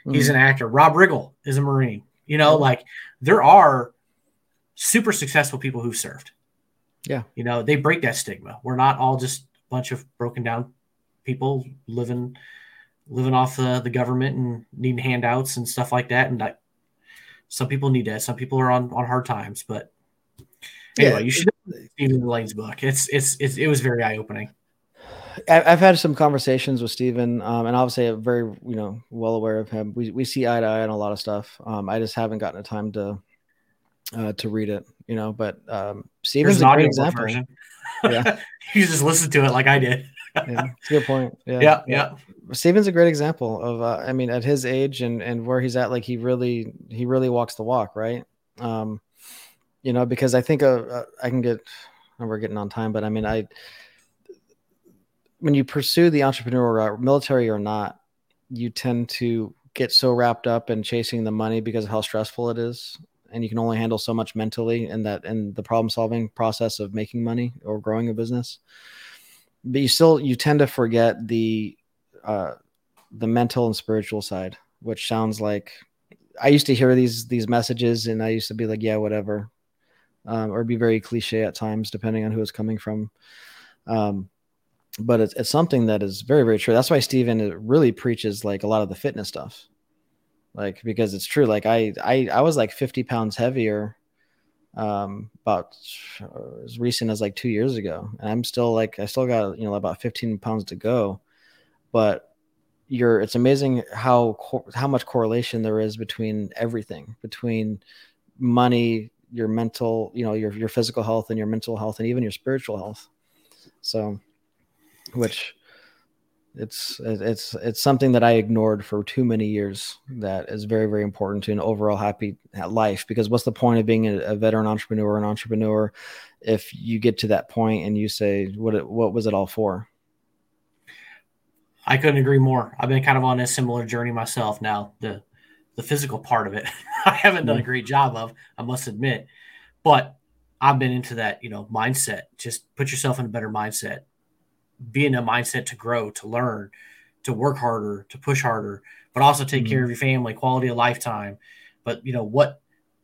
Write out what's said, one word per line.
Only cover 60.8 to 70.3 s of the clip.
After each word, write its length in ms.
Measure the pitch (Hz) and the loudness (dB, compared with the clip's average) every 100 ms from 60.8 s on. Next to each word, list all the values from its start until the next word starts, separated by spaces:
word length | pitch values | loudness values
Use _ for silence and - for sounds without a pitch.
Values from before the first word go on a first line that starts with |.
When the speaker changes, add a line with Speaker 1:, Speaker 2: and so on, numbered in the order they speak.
Speaker 2:
chasing 400 | 104 120 110 117 | -2 -4 -2 -4
the 80 | 110 | -4
money 300 | 107 110 113 | -2 -2 -2
because 240 | 110 110 104 | -2 -4 -4
of 40 | |
how 120 | 110 | -4
stressful 480 | 104 107 107 - 120 | -4 -4 -6 -6 -6
it 80 | 117 | -4
is. 400 | 117 123 - - - _ _ | -6 -8 -16 -20 -20 _ _
And 120 | 113 | -8
you 60 | 110 | -6
can 100 | 113 | -2
only 180 | 117 110 | -2 0
handle 220 | 113 110 | -2 -2
so 140 | - | -2
much 220 | 113 110 110 | -4 -4 -4
mentally 520 | 110 - 113 117 95 | -6 -4 -2 -2 -4
in 160 | 110 | -4
that, 200 | 107 98 | -4 -6
in 300 | 87 110 104 | -6 -6 -6
the 100 | 95 | -8
problem 260 | - 113 113 | -2 0 0
solving 400 | - 113 117 110 | -2 -2 -2 -4
process 500 | - 113 - 113 - | -2 -2 0 -4 -4
of 140 | 101 | -8
making 300 | 107 107 120 | -6 -6 -4
money 300 | 117 120 120 120 | -4 -2 -4 -8
or 160 | 104 107 | -8 -6
growing 300 | 107 110 117 | -4 -2 -2
a 40 | |
business. 460 | 110 117 123 123 - _ - - - - - _ _ _ _ | -4 -4 -4 -6 -12 _ -20 -20 -20 -20 -20 _ _ _ _
But 180 | 127 131 | -4 0
you 60 | 131 | 2
still, 320 | - 165 151 | 6 8 6
you 160 | 139 | 4